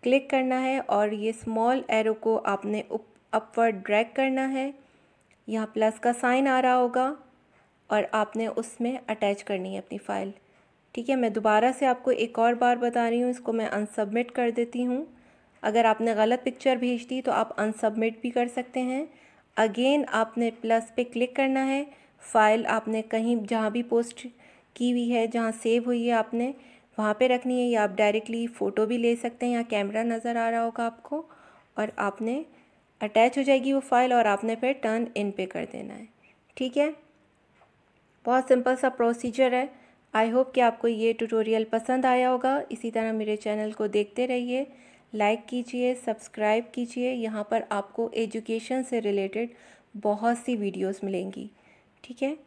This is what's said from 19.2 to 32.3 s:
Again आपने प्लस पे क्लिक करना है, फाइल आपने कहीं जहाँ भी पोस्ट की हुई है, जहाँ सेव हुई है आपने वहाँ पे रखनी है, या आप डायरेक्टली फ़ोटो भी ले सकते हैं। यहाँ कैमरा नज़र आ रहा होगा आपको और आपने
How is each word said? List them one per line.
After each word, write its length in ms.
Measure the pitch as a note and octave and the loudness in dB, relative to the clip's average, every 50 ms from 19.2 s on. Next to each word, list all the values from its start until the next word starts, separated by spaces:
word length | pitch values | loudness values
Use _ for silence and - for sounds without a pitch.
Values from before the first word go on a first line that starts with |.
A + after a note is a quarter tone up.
| - - _ _ _ _ _ - | -20 -20 _ _ _ _ _ 0
Again 480 | A3 A3+ G3 A3+ B3 C4 C#4+ D4 C#4 - | 0 2 2 2 2 4 4 4 2 0
आपने 400 | - A3 A3+ A3+ - A#3+ A#3 A#3 | 0 0 0 0 0 -2 -2 -2
प्लस 420 | A3+ A#3 - A3+ A3+ A3+ A3+ A3+ - | -2 -4 -2 0 0 0 0 -2 -4
पे 80 | - B3 | -4 -4
क्लिक 320 | A#3+ - A#3 A#3+ B3 B3 | -4 -2 -2 -2 -2 0
करना 280 | - C4+ C4+ C4 C4+ C4 | 0 0 2 2 0 0
है, 220 | C4+ C4+ C#4 C#4+ D4 - _ _ _ _ _ - | 0 0 -2 -4 -6 -12 _ _ _ _ _ -20
फाइल 420 | - - A#3 G#3+ G#3+ G#3+ A3+ A3+ - | 0 4 6 6 6 6 4 2 0
आपने 340 | - A3+ A3 A3 A3 A3 | -2 -2 0 -2 -4 -4
कहीं 360 | A3 A3 - A3+ A3+ A#3 A#3+ A#3 G#3 | -4 -2 -2 -2 0 2 0 0 0
जहाँ 260 | G3+ A#3 A3+ A3 G#3+ | -2 -2 0 0 0
भी 120 | G#3 A#3+ A#3+ | -2 -2 -4
पोस्ट 420 | A#3+ A#3 A#3 A#3 A#3 - - - B3 A#3+ _ - - - _ _ _ _ | 0 0 0 0 0 -8 -14 -16 -16 -18 _ -20 -20 -20 _ _ _ _
की 160 | - A#3+ B3 | -2 0 0
हुई 180 | B3 A#3+ A#3+ A#3 | 0 0 0 0
है, 180 | A#3+ A#3 A3+ A3+ | 2 2 0 0
जहाँ 240 | A#3 A#3 A3+ A3+ | 0 -2 -2 -2
सेव 340 | A3+ A3+ - A3+ A3+ A#3+ A#3 | -4 -2 0 2 2 2 2
हुई 200 | B3 B3 A#3+ A#3 | 0 -2 0 0
है 80 | A#3+ A#3+ | 2 2
आपने 400 | A3+ A3 A#3 - A#3 A#3+ C4 C#4 - - - - - _ _ _ - | 0 0 0 -2 -2 -2 -2 -4 -8 -16 -20 -20 -20 _ _ _ -2
वहाँ 160 | G#3+ G#3+ G#3+ G#3 | 0 0 2 2
पे 80 | B3+ B3+ | 4 4
रखनी 320 | B3 B3 B3 B3+ B3+ B3 | 4 2 0 -2 0 0
है, 80 | B3 B3 | 2 2
या 160 | A#3+ A3 G#3 | 2 2 2
आप 120 | G3+ F#3+ | 0 2
डायरेक्टली 520 | G3 G#3+ G#3 G#3 A3 A3 - A3+ A#3 A#3 A#3 | 2 2 2 2 0 -2 -2 -4 -4 -4 -6
फ़ोटो 380 | A#3 - G3+ G3 G3+ - G#3+ | -4 -4 -4 -2 0 0 0
भी 120 | G#3+ A#3+ A#3+ | 0 0 0
ले 180 | A#3 A#3 A#3 | 2 2 0
सकते 300 | A#3 - A#3+ A#3 - B3 | 0 -2 -8 -6 -4 -4
हैं। 80 | B3 B3 | -2 -2
यहाँ 100 | A#3 A#3 | -2 -2
कैमरा 380 | A#3 A3+ G#3 G3+ G3 G#3 A3 A#3 | -2 -2 -2 -2 -2 -2 -2 -2
नज़र 320 | A#3 A#3 A3+ A#3 A#3+ A#3 A#3 | -2 -2 -2 -4 -4 -2 0
आ 120 | A3+ A3+ | 0 0
रहा 120 | A3+ A#3 | 0 0
होगा 240 | A#3 A#3 A3+ - A#3 | -2 -2 -2 -2 -4
आपको 400 | A#3 A#3 - _ - C#4+ D4+ D#4+ - - - - - - - _ _ _ - | -4 -4 -8 _ -8 -8 -8 -8 -10 -18 -20 -20 -20 -20 -20 _ _ _ -4
और 140 | G#3+ G#3+ - - | -4 -4 -2 -2
आपने 460 | - G3+ F#3+ - A3 A3 | -2 -2 -2 -4 -4 -4